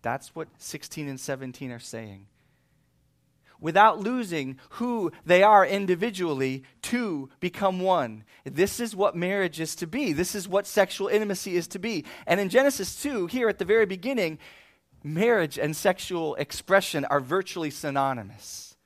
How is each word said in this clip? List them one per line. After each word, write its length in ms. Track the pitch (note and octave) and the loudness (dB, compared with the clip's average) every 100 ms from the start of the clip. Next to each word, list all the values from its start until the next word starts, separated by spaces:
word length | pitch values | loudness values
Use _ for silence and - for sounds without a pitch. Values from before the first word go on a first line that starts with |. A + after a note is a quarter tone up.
That's 320 | A#2+ C3+ - | -4 -6 -8
what 140 | - D#3 _ | -12 -14 _
sixteen 500 | - D#3 - - C#3+ | -14 -14 -12 -8 -8
and 100 | C3 | -8
seventeen 520 | - C3+ C3 B2+ C3+ | -8 -8 -8 -10 -10
are 80 | A#2 | -10
saying. 480 | - A2+ A2 G2 G2 _ _ _ _ _ _ _ _ _ _ _ _ _ | -12 -12 -12 -16 -20 _ _ _ _ _ _ _ _ _ _ _ _ _
Without 400 | D#3 E3+ A3 A3 | 0 6 6 6
losing 600 | G3+ B3+ G#3+ E3 C3+ C3 - | -2 -2 -2 -4 -4 -8 -16
who 400 | - A#3+ A#3 F3 - | -6 -4 -2 -4 -6
they 180 | D#3 F3+ | 4 6
are 220 | G3+ G#3+ | 10 10
individually, 960 | F#3 G3 G3 F3 A3+ F#3 F3 C3+ C3 C3+ - _ | 8 2 0 0 0 -2 -2 0 -2 -4 -10 _
two 480 | - A#3+ A3+ D#3 C3+ _ | -4 -2 -2 -4 -8 _
become 400 | F3+ - G3 F#3 | -6 0 0 0
one. 440 | F#3 F3+ B2 G#2+ G#2+ - | 2 2 0 -8 -18 -18
This 360 | - C#3 G3 - | -10 0 0 0
is 140 | A#3 | -6
what 220 | F#3+ G3 E3+ | 0 0 2
marriage 440 | F3+ G3+ F#3 D3+ | -2 0 -2 -4
is 140 | D#3+ - | -8 -6
to 100 | E3 | -6
be. 260 | A3 C4 | -4 -2
This 220 | D3 F3+ | -2 -2
is 120 | G#3 F3+ | -4 -2
what 200 | F#3+ G3+ | -2 0
sexual 420 | - F#3+ - G3+ | 2 2 0 0
intimacy 480 | G#3 G#3 F#3+ G3 F3 | 0 0 -4 -2 -4
is 100 | E3+ | -4
to 100 | G3 | -8
be. 260 | E3 F#3 - - - | -6 -6 -8 -14 -2
And 120 | F#3 | 0
in 120 | G3 | 4
Genesis 500 | A#3 C#4 C4+ F#3+ - | 4 4 2 -6 -6
two, 280 | C#4+ B3 E3+ | -4 -4 -2
here 200 | B3 A3+ | 0 0
at 100 | G3 | 0
the 60 | |
very 220 | F#3+ A3 G#3 | 2 2 2
beginning, 520 | F#3+ G3+ C4 E3+ D#3 - - _ _ _ _ | -2 -4 -2 -2 -4 -16 -20 _ _ _ _
marriage 560 | D3 D#3+ A3+ A3 D#3 - | -6 0 4 4 2 -2
and 160 | D3+ | -4
sexual 600 | D#3 G3+ F#3 - F3+ D#3+ | 2 0 0 -4 -4 -4
expression 720 | - - - - F#3+ - D#3+ C#3 | -4 -6 -8 2 2 4 -4 0
are 140 | C#3+ | -2
virtually 500 | B2+ F3+ F#3+ F3+ D#3 | 0 -2 -2 -6 -6
synonymous. 1040 | - D3+ C#3 C3+ B2 G2 G#2 - - - _ | -6 -4 0 0 -2 -10 -16 -16 -16 -18 _